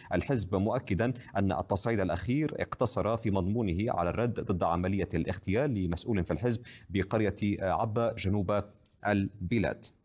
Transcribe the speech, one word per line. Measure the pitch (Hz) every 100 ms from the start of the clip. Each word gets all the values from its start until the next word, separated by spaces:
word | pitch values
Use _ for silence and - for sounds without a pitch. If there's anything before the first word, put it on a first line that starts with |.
| -
الحزب، | 131 - 135 95 95
مؤكدا | 104 123 - 92 117 135 - 101
أن | 98
التصعيد | 78 - 98 117 113
الأخير | 92 85 87 139 151 -
اقتصر | - - 123 - 95 113
في | 113
مضمونه | 98 92 113 107 85 110
على | - 85
الرد | 92 120 98
ضد | - 92
عملية | 87 85 92 98 85
الاغتيال | 82 - 95 - 101 147
لمسؤول | 110 90 85 -
في | 107 85
الحزب | 80 123 117 - - -
بقرية | 95 92 113 104 - 104 95
عبا | 92 80 113 110 117
جنوب | - 95 104 95 104 - - - - 104
البلاد. | 101 98 101 90 117 87 - - _